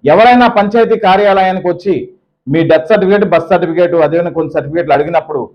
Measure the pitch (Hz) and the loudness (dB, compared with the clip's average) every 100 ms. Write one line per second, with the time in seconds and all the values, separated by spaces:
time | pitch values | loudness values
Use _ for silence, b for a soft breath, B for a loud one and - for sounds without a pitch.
0 | 135 165 233 247 240 226 202 226 226 220 | 0 4 4 4 4 2 0 0 0 0
1 | 202 190 208 196 185 185 175 175 202 156 | 0 2 2 2 0 -2 -4 -6 -4 -6
2 | 95 _ _ _ - 156 165 160 - 214 | -6 _ _ _ -4 -2 2 0 2 0
3 | 185 202 202 165 165 185 170 165 175 170 | 2 0 2 0 0 -2 -2 -2 0 0
4 | 147 165 175 165 151 160 139 165 160 143 | 0 0 -4 -6 -6 -6 -6 -6 -2 -2
5 | 156 170 - 147 - | 0 -2 -4 -8 -8